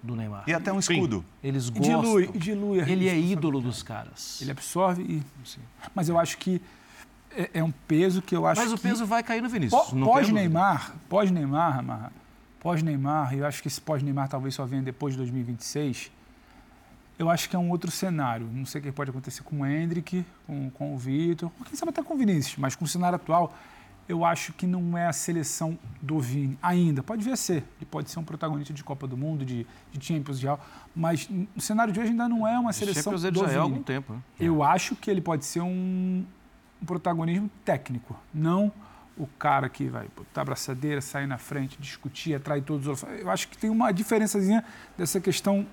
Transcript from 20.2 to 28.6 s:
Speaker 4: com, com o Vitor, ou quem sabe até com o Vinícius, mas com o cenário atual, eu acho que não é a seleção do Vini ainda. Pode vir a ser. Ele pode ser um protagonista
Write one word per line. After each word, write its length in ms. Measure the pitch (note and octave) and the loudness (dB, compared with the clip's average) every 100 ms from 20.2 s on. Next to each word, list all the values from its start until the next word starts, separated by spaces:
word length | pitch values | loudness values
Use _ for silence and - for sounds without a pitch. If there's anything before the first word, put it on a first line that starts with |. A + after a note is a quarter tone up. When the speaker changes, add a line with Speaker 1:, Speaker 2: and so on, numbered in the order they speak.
| F3 - - | -4 -12 -10
Speaker 4:
com, 240 | C#3+ C3+ | -6 -6
com 240 | - D3 | -6 -6
o 40 | C3+ | -4
Vitor, 520 | B2 C#3 E3+ E3 E3+ - | -2 0 2 0 -4 -8
ou 60 | B3 | -12
quem 80 | D4 | -6
sabe 140 | E4+ | -4
até 120 | D#4 | -4
com 120 | D4 | -4
o 20 | D4+ | 2
Vinícius, 400 | A3 E3+ C3+ - | 4 4 0 -2
mas 160 | C3+ | -4
com 100 | - | -2
o 40 | D#3+ | -4
cenário 280 | F3 F3 F3 | 0 0 0
atual, 380 | - E3 F3 - - - - - - | 2 2 2 -4 -20 -20 -20 -20 -6
eu 160 | E3+ | 0
acho 280 | E3+ E3+ - | 2 0 -4
que 140 | - F3+ | -2 0
não 320 | F3+ E3+ E3+ | 0 0 0
é 80 | E3+ | 0
a 60 | |
seleção 680 | C#3+ - E3+ D3+ - D#3+ E3 - - | 0 -2 -2 -2 -2 -4 -4 -12 -10
do 160 | C#3 D#3 | -2 -2
Vini 400 | B2 C#3 C3+ C3+ | 0 0 -2 0
ainda. 420 | F3 F3+ E3+ C#3 | 2 6 6 4
Pode 200 | - A3 | 0 -2
vir 80 | G#3+ | -2
a 40 | B3+ | -2
ser. 280 | - E3 - - | 0 -2 -2 -16
Ele 80 | - | -10
pode 200 | D#3 C#3 | -8 -6
ser 80 | E3+ | -8
um 60 | |
protagonista 500 | D#3 D#3 D#3+ D3 | -8 -4 -2 -4